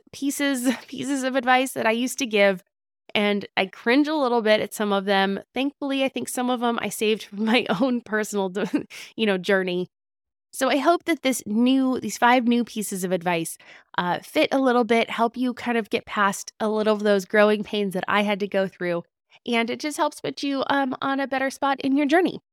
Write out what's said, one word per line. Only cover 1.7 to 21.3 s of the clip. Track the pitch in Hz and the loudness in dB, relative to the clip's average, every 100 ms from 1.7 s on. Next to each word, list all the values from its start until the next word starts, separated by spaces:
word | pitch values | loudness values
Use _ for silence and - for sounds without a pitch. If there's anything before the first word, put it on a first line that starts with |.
that | - 226 | -2 0
I | |
used | 226 254 - | 0 -2 -4
to | 240 | -2
give. | 208 202 185 - _ _ _ _ 214 | 4 4 2 -6 _ _ _ _ 0
And | 208 202 - - | 0 0 -2 -2
I | 196 | -4
cringe | - 233 262 294 | -2 2 4 4
a | |
little | 311 254 240 | 0 0 2
bit | 214 214 | 4 2
at | - | 0
some | - 208 | -2 0
of | 196 | 0
them. | 190 196 196 196 - | 2 2 2 -2 -6
Thankfully, | 247 277 - 285 269 | -4 -4 -4 -4 -2
I | 269 | -2
think | 254 233 | -4 -6
some | - 247 | -2 -2
of | 247 | 0
them | 240 226 | -2 -2
I | 208 | -4
saved | - 214 214 | -2 0 -2
from | - 202 | -4 -4
my | 220 226 - | 0 2 0
<laughs> | 180 | 0
own | 269 240 | 0 0
personal, | - 208 214 202 190 190 185 294 | -2 -4 -2 -2 -2 -2 -2 -4
<laughs> | - - - - | -6 -14 -14 -2
you | |
know, | 220 185 | 0 0
journey. | 175 196 185 180 180 _ _ _ _ _ _ | 2 0 0 -2 -4 _ _ _ _ _ _
So | - 262 | -2 0
I | 277 | 2
hope | 277 349 | 2 2
that | - - | 0 0
this | 269 247 - | 0 -2 -2
new, | 214 247 269 262 247 | 0 2 4 2 -2
these | 214 - | -4 2
five | 240 254 233 | 4 4 4
new | 240 | 2
pieces | 233 214 202 190 | 0 -6 -6 -4
of | 185 | -2
advice, | 180 170 170 165 - - - _ - | -2 0 -2 -4 -10 -18 -20 _ -4
uh, | 175 170 | -2 -2
fit | - 302 311 | -2 0 2
a | 277 | 2
little | 269 247 | 2 2
bit, | 226 233 226 | 2 2 0
help | - 233 240 | -2 -2 0
you | 254 | -4
kind | 233 240 233 | -4 -4 -4
of | 202 | -2
get | 226 - | -4 -4
past | - 202 196 - - | 0 0 0 -8 -6
a | 220 | -2
little | 214 214 | 0 0
of | 214 | 2
those | 208 202 | 2 2
growing | 185 214 208 208 | 4 4 6 4
pains | 208 208 202 | -2 -4 -4
that | 185 - | -4 -2
I | 202 | 0
had | 208 202 | 0 -2
to | 202 | -2
go | 196 190 | -2 -2
through. | - 175 170 - _ _ - - | -4 -4 -4 -6 _ _ -14 -4
And | 233 226 | -2 -2
it | 240 | -4
just | 302 294 | -6 -2
helps | 294 - | -4 -4
put | - 269 | -8 -6
you, | 285 269 - | -4 -2 0
um, | 277 269 262 | 0 0 -4
on | 269 269 | -4 -4
a | |
better | 277 | -2